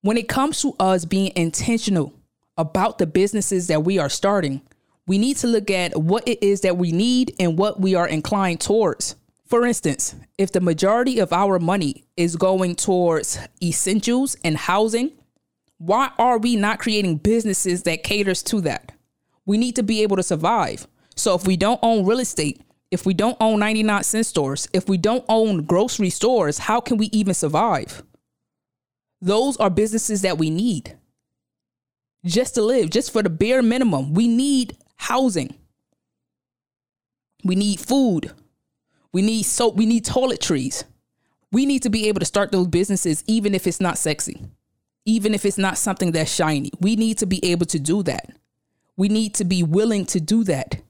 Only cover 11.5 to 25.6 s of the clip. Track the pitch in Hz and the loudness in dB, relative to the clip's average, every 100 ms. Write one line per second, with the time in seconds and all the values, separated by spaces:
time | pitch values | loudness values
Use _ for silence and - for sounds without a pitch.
11.5 | 185 170 196 147 - _ - 170 165 190 | 2 0 0 -2 -6 _ -2 -2 2 2
12.5 | 190 185 170 - 180 175 160 - - - | 2 0 -2 0 2 2 0 -2 -8 -12
13.5 | _ 175 - - 208 233 247 269 - 170 | _ -4 -2 0 0 0 0 -2 -2 -4
14.5 | 156 - 190 220 226 277 - _ _ _ | -2 0 0 2 0 -2 -8 _ _ _
15.5 | _ _ _ 165 214 262 - 247 240 233 | _ _ _ -2 0 0 2 2 2 0
16.5 | 226 208 220 - 214 196 156 208 233 220 | 0 0 0 -2 0 0 0 2 2 0
17.5 | 190 185 175 175 160 - 208 196 180 - | -2 -2 -2 -2 -4 -2 -2 0 -2 -2
18.5 | 220 160 - - _ _ _ _ _ - | -2 -2 -4 -10 _ _ _ _ _ -2
19.5 | 214 247 240 208 220 214 190 180 156 170 | 0 0 0 0 2 2 2 0 0 0
20.5 | 226 147 - - _ _ - - 180 185 | 0 -2 -6 -14 _ _ -4 0 0 0
21.5 | 185 196 240 226 226 190 240 247 - 147 | 0 2 2 2 2 2 0 -2 -2 -4
22.5 | - _ _ _ 175 190 185 214 - 220 | -4 _ _ _ -4 0 0 0 2 2
23.5 | 214 208 220 214 202 - 214 226 - 139 | 2 0 0 0 0 0 -2 0 0 -2
24.5 | 139 - 185 185 190 202 247 - 220 220 | -4 -2 -2 0 0 2 0 0 2 2
25.5 | 185 | 0